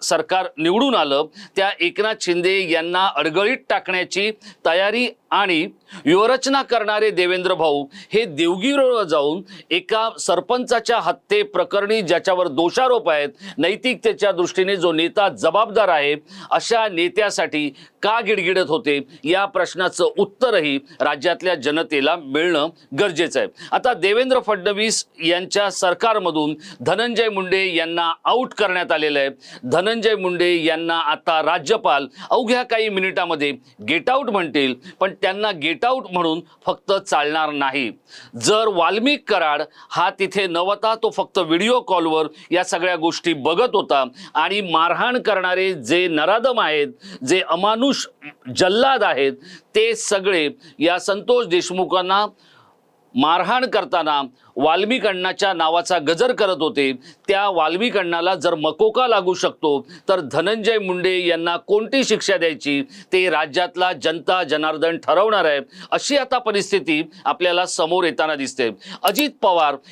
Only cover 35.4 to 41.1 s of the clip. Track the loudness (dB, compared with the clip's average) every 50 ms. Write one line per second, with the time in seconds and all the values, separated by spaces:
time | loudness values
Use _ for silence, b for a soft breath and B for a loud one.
35.4 | -2 -4 -4 -4 -4 -4 -4 -2 -2 -2 -2 -2 -4 -4 -2 -2 0 0 -2 -4
36.4 | -6 b b b b -6 -6 -4 _ -2 -2 -2 -2 -2 0 0 0 0 0 -2
37.4 | -2 -2 -2 -2 -4 -2 -2 -2 -4 -4 -6 -10 _ B B B B B B -4
38.4 | 0 2 2 2 2 2 2 2 2 2 2 0 0 0 0 0 -2 -2 0 0
39.4 | 2 0 0 -2 -4 -6 B B B B B 0 0 0 0 -2 -4 -4 -2 -2
40.4 | -2 -2 -2 -2 -2 -2 -2 -2 0 -2 -2 0 -2 -4